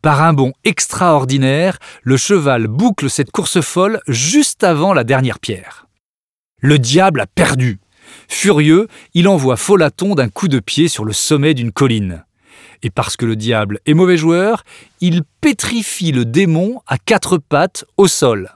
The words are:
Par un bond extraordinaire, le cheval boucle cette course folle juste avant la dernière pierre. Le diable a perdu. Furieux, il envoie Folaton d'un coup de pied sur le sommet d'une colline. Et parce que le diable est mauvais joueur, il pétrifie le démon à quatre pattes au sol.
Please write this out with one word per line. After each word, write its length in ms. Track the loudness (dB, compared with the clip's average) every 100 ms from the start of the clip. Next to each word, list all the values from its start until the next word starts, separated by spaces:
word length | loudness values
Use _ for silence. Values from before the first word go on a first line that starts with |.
Par 200 | 2 2
un 120 | 2
bond 180 | 4 0 0
extraordinaire, 1120 | -4 -2 -6 -2 2 2 2 0 0 0 -2 -4 -12 -12
le 160 | -2 0
cheval 480 | 2 0 2 0 -2
boucle 420 | 0 0 0 -4
cette 220 | -4 -4
course 320 | -4 -2 -2
folle 380 | -2 0 -2 -2 -4
juste 560 | -4 0 0 0 0
avant 300 | 0 2 2
la 100 | 0
dernière 360 | 0 0 0 -4
pierre. 460 | -8 -10 -12 -20 _ _ _ _ _ _ _ _
Le 180 | 2 2
diable 440 | 2 2 2 0
a 40 | -6
perdu. 540 | 0 0 0 -2 -4 _ _ -20 -20 _
Furieux, 600 | -4 0 2 4 4 2 -8 -4
il 120 | 0 2
envoie 300 | 4 2 -2
Folaton 580 | 2 2 2 0 -2
d'un 140 | 0 -2
coup 200 | -2 -2
de 120 | -2
pied 280 | -2 -2 0
sur 160 | -2
le 100 | -6
sommet 400 | -4 0 0 2
d'une 180 | 0 -4
colline. 520 | 0 0 0 -4 -8 _ _ _ -20 -20 _
Et 80 | -8
parce 260 | -6 -6 -4
que 100 | -4
le 100 | -4
diable 440 | -2 -2 -2 -6 0
est 80 |
mauvais 220 | 2 2 2
joueur, 480 | 2 0 0 -4 _ -20 -20 _
il 220 | -2 -2 -4 _
pétrifie 720 | -2 0 -4 -6 -6 -6 -2
le 120 | -2
démon 560 | 0 0 2 0 -2 -6 -6
à 120 | -6
quatre 400 | 0 -2 0 -4
pattes 460 | 0 -2 -2 -4 -12 0
au 100 | 2
sol. 440 | 2 0 0 -6